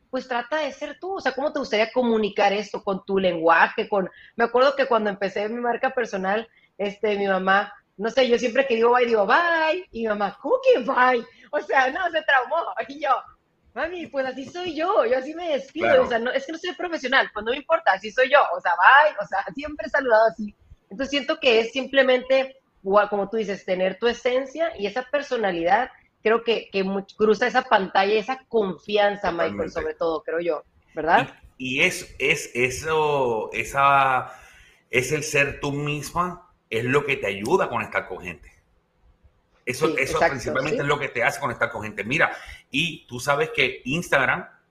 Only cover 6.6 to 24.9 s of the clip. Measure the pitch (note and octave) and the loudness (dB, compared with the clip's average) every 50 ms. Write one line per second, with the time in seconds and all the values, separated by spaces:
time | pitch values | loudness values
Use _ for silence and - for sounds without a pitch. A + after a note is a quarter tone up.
6.6 | _ _ _ - G3 G3+ G3 - - G#3+ G#3 G3+ G3+ G3 F#3+ F#3 F#3 F#3+ F#3+ G3 | _ _ _ -6 -6 -6 -6 -4 -2 -2 -2 0 0 0 0 0 2 2 2 2
7.6 | G#3 - - - _ _ _ - G3 A3+ A3 C4+ B3+ A#3+ A#3+ A#3 A#3+ A#3+ G#3+ C4 | 2 -2 -8 -20 _ _ _ -8 -6 -2 0 2 2 4 2 0 0 0 0 0
8.6 | C4+ C4+ A#3 A3+ A3+ A#3+ A#3+ B3 B3 A#3+ A#3 G#3+ G3 F#3+ B3+ D#4 F4 E4+ E4 D#4+ | 0 2 2 2 4 4 4 4 4 2 2 2 4 4 4 4 4 2 2 2
9.6 | D#4+ D#4 D#4 F#4 F#4 _ - A3+ A3+ A3 G#3 G#3 G#3 F#3+ - - - C#4+ B4 C5 | 2 0 0 -2 -6 _ -8 -6 -4 -4 -2 -2 -4 -4 -6 -6 -4 -2 0 2
10.6 | C5+ C5 B4 D4 A#3 A3 B3 B3 B3+ B3+ B3+ A#3+ A#3+ - - _ - - - D4+ | 4 4 4 4 2 0 2 2 4 4 4 2 -2 -6 -16 _ -10 -6 -6 -4
11.6 | D#4 F4+ F#4 C#4 C4 C4 C#4+ F4+ F#4+ E4+ D#4+ D#4 D#4 - C#4+ C4 B3 A#3+ D4 E4+ | -2 0 2 2 2 2 0 -2 -2 -2 -2 -2 0 2 2 2 2 0 -2 -4
12.6 | A3+ G#3+ F#3 A3 A#3 A3+ C#4 D4 D#4 C4+ B3+ G#3 - - - _ _ _ _ _ | -4 -4 -6 -8 -8 -10 -8 -4 0 0 0 0 -2 -8 -20 _ _ _ _ _
13.6 | _ _ - A3+ C#4+ E4 F4+ F4 D#4 A#3+ - C#4 C4 B3+ B3+ C4 C4+ - - F4+ | _ _ -8 -6 -6 -6 -6 -10 -12 -8 -6 -4 -4 -4 -6 -8 -12 -12 -10 -10
14.6 | F4+ F#4 D4+ D4 D#4+ F#4 G#4+ F#4 C4 A3+ B3+ C4 C4 C#4+ D#4 E4 F4+ E4+ D4 B3+ | -8 -6 -4 -2 0 0 2 2 2 2 2 0 -2 -4 -8 -8 -6 -4 -4 -4
15.6 | - - - D4+ E4+ A3+ B3+ B3+ B3+ A#3 A#3+ A3+ A#3 B3 - C4+ C#4 - D#4+ E4 | -6 -8 -6 -2 2 4 6 6 4 4 0 -2 -2 -2 -4 -4 -4 -6 -10 -8
16.6 | - F4+ F4+ - F4 F4+ E4 D4+ C4 B3 C4 C4+ A3 - - G#3 G#3 A3+ B3+ D4 | -8 -8 -8 -6 -6 -6 -6 -6 -2 0 2 2 2 0 -4 -8 -4 -4 -4 -4
17.6 | C4+ - E4 E4 - G3+ F#3+ F#3+ - A3 - - C4 C4 C#4+ C#4+ G#3+ - E3+ F3+ | -2 0 0 2 2 2 2 2 -2 -4 0 0 2 6 6 6 6 4 0 -2
18.6 | - F#3 E3+ E3+ F3+ G#3+ C4 C#4+ D4+ D4+ C#4 - G3+ - - F#3+ - - - C#4 | -2 -2 2 6 8 8 8 8 8 6 2 -4 -6 -4 -4 -4 -4 -6 -8 -10
19.6 | D4 D4+ D4+ D4 D#4+ D4+ - C#4+ C#4 B3 A3+ G#3+ A3+ A3+ A3 - G#3+ G#3 - _ | -10 -10 -10 -10 -6 -4 -2 -2 2 4 4 4 4 4 0 -4 -10 -12 -12 _
20.6 | _ - - _ _ - G3 G3+ C4+ B3+ - A3+ A#3 - D#4+ D#4 - C4 A3+ A3 | _ -20 -20 _ _ -14 -8 -8 -6 -4 -4 -2 -2 -2 -2 0 2 4 4 4
21.6 | A3+ A3+ - C4+ B3+ - C4+ C4+ C4 C4 B3+ B3+ B3 B3+ C4 C4+ C4 C4+ - _ | 2 0 -4 -6 -6 0 2 2 4 4 2 2 2 2 0 0 0 -2 -8 _
22.6 | _ _ _ _ - G3 G3 G#3 G#3 G#3 G#3 G3+ G3 G3 - A3+ G#3+ F#3 G3 F#3 | _ _ _ _ -2 2 2 2 2 2 0 -4 -4 -2 -4 -4 -4 -4 -6 -6
23.6 | - - F#3 F#3 F#3 F#3+ F#3 - A3+ A#3 A3+ - - B3 B3 C4 C#4 C4 C4 D4+ | -4 -4 -2 0 0 -2 -2 0 -2 -2 -2 -2 -2 -2 0 -2 -2 -4 -4 -4
24.6 | E4 D#4+ - - G3+ G3+ | -4 -4 -4 -6 -6 -6